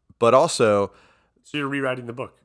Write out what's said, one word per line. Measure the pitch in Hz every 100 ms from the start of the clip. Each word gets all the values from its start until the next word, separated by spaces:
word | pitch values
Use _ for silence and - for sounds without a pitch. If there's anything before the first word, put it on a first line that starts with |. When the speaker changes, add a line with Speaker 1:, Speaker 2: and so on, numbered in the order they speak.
| _ -
Speaker 1:
but | 117
also | 127 160 - 113 101 98 _ _ _ _ _
Speaker 2:
So | _ 151
you're | 143
rewriting | 139 131 127 120
the |
book. | 123 110 _